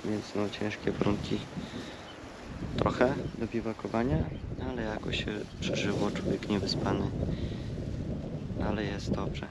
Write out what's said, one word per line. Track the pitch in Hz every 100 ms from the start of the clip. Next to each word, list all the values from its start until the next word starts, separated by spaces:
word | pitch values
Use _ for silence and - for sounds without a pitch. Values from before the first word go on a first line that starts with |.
więc, | 90 107 -
no, | 101 104 -
ciężkie | 104 - -
warunki | 95 101 104 - 107 - - - - - - - - - - - - - -
trochę | - - 123 139 - -
do | 110
biwakowania, | 113 110 107 101 113 120 156 156 - - - 131
ale | 123
jakoś | 110 110 - -
się | 110 104 - -
przeżyło, | - - 104 98 101
człowiek | - - 98 -
niewyspany, | 104 98 - 104 98 98 - 95 - - - - - - - - - - - - - 107
ale | 107
jest | 101 101 -
dobrze. | 101 98 - -